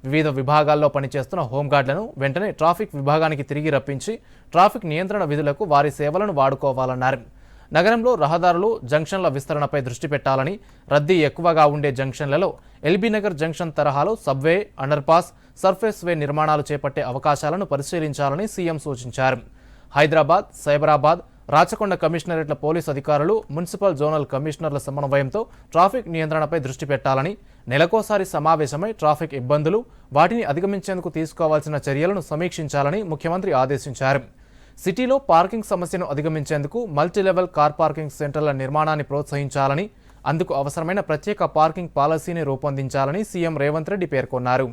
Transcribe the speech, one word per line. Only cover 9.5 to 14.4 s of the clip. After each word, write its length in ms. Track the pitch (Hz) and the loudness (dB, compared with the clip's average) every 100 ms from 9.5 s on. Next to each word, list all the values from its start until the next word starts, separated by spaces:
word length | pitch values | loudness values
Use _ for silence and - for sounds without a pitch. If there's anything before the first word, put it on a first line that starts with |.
| 151 143 147 | -4 -2 -2
దృష్టి 280 | 127 120 156 | -4 -8 -4
పెట్టాలని, 420 | 143 143 135 135 208 - - - | -2 0 0 -2 -6 -14 -20 0
రద్దీ 280 | 147 147 185 147 | 0 4 2 2
ఎక్కువగా 360 | - 170 160 151 | 0 2 6 4
ఉండే 260 | 147 143 123 | 4 -2 -2
జంక్షన్లలో 480 | 135 - 143 147 185 - - - | -6 -4 -2 0 0 -4 -20 -6
ఎల్బీ 260 | 151 190 226 214 | 0 2 2 0
నగర్ 220 | 202 147 | -2 -2
జంక్షన్ 340 | 160 156 170 151 | -4 -4 -4 0
తరహాలో 340 | 147 139 165 220 - | 0 2 0 -2 -2
సబ్వే, 300 | 135 | 0